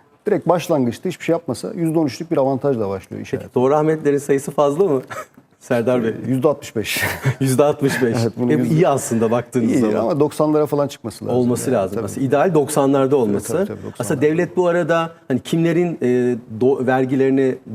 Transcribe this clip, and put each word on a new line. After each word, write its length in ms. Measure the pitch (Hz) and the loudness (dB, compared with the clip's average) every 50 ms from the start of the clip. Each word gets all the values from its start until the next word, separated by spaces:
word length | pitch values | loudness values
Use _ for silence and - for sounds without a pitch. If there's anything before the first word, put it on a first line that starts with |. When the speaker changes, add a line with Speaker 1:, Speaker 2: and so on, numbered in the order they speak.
| _ _ _ _ - 208 | _ _ _ _ -4 -2
Speaker 1:
direkt 200 | 208 156 - 160 | -2 0 2 2
başlangıçta 640 | 175 175 - - 165 143 127 120 117 - - 185 | 2 2 2 0 0 0 0 0 -2 -4 -6 -8
hiçbir 140 | 160 - - | -8 -6 -2
şey 80 | - 165 | -2 -2
yapmasa 380 | 165 - - 123 - - - - | -2 -2 -4 -8 -6 -6 -8 -6
yüzde 240 | 180 165 160 156 165 | -4 -2 0 0 0
on 60 | 160 | 0
üçlük 260 | 139 - - 170 165 | 0 -2 -6 -6 -2
bir 60 | 170 147 | 0 2
avantajla 520 | 135 135 135 120 - 143 135 113 107 98 | 2 2 2 0 0 0 0 0 -2 -2
başlıyor 320 | 98 95 - - 107 104 107 | -4 -6 -8 -10 -12 -12 -12
işe. 140 | - - 190 | -10 -12 -14
Speaker 2:
Peki, 160 | - - - | -10 -4 -2
Doğru 200 | 123 123 131 147 | 2 2 4 4
Ahmetlerin 420 | 151 156 156 160 156 156 147 143 143 | 2 2 2 0 0 0 0 0 0
sayısı 340 | 143 - 143 139 131 - | 0 0 0 0 -2 -4
fazla 340 | - - 147 143 143 160 202 | -2 0 0 2 2 2 2
mı? 160 | 185 139 127 - - | 2 2 -2 -2 -6
<laughs> 40 | - - - - _ - - _ _ _ | -12 -14 -14 -16 _ -20 -20 _ _ _
Serdar 440 | - - 127 117 113 127 127 127 113 | -6 -2 -2 0 0 2 0 0 0
Bey. 60 | 113 | -2
Speaker 1:
Ee, 200 | 107 - 107 120 | -4 -4 -4 -2
yüzde 180 | 131 131 127 151 | -2 0 2 0
altmış 280 | 139 - - - - | 0 -2 -6 -10 -6
beş. 280 | 113 98 - - - - - 90 - | -6 -4 -4 -4 -4 -4 -4 -4 -4
Speaker 2:
<laughs> 180 | - 135 123 - | -4 -4 -2 0
Yüzde 240 | 135 131 127 120 143 | 0 0 2 2 2
altmış 380 | 147 147 - 139 135 - - 131 | 2 2 0 0 -2 0 0 0
beş. 140 | 117 113 120 113 | 0 2 2 0
Speaker 1:
Evet, 100 | 113 - 120 | -2 -2 -2
bunun 120 | 123 123 | -2 0
Speaker 2:
E, 100 | 151 139 | 0 0
bu 20 | 123 | 0
Speaker 1:
yüzde 100 | 120 160 | 2 2
Speaker 2:
iyi 120 | 156 180 160 | 2 4 2
aslında 440 | 139 131 - - 120 113 113 110 | 2 0 -2 -2 -2 0 0 2
baktığınız 400 | 117 123 117 - - 127 113 120 | 0 0 -2 -2 -2 0 0 2
Speaker 1:
İyi 80 | 147 139 | 2 2
Speaker 2:
zaman. 160 | 117 107 107 | 2 2 0
Speaker 1:
ama 240 | - 113 113 175 139 | 0 0 0 0 0
doksanlara 460 | 147 143 - - 156 151 151 151 151 | 0 0 0 0 0 2 2 2 0
falan 220 | 139 147 143 143 131 | 0 0 -2 -2 -2
çıkması 380 | - - - 110 - - 104 | -4 -8 -12 -12 -10 -10 -6
lazım. 120 | 104 120 123 | -2 0 0
Speaker 2:
Olması 300 | 123 120 123 113 - 127 | 2 2 0 0 0 0
Speaker 1:
Yani, 60 | 123 110 | 0 0
Speaker 2:
lazım. 140 | 95 92 101 | 0 -2 -4
Speaker 1:
tabii. 100 | - - | -4 -6
Speaker 2:
Aslında 200 | 101 - - 135 131 | -6 -4 -4 -2 0
ideal 260 | 143 139 156 190 165 | 2 2 2 4 4
doksanlarda 640 | 156 139 - - 151 139 135 143 139 135 131 143 | 2 2 2 2 2 2 4 4 4 4 4 2
olması. 320 | 139 120 104 101 98 - - 110 | 2 2 2 0 0 -2 -4 -2
Speaker 1:
Tabii, 40 | 175 196 214 | -2 -2 -4
tabii, 20 | 107 98 | -6 -10
doksanlarda. 180 | 98 101 - - | -12 -12 -10 -8
Speaker 2:
Aslında 220 | 113 107 156 120 | -4 -4 -2 2
devlet 360 | 143 151 156 170 175 165 - 185 | 2 2 2 2 -2 -2 0 0
bu 100 | 180 170 | 2 2
arada 440 | 170 175 170 143 165 165 165 165 - - _ - | 2 2 2 2 0 0 0 -2 -6 -10 _ -2
hani 120 | 131 120 | -2 -2
kimlerin, 580 | - - - 165 165 170 165 175 175 175 156 - | -2 -2 0 0 2 2 2 2 0 0 -2 -2
e, 340 | - 123 123 123 123 123 123 113 - - 113 107 | 0 0 2 2 2 0 0 -2 -6 -10 -4 0
do-, 280 | 123 131 139 - 127 123 | 2 2 2 2 2 0
vergilerini 680 | 127 131 131 127 139 131 135 135 135 135 135 131 123 - - - 110 | 2 2 2 0 2 2 2 2 4 2 2 2 0 -4 -8 -6 -2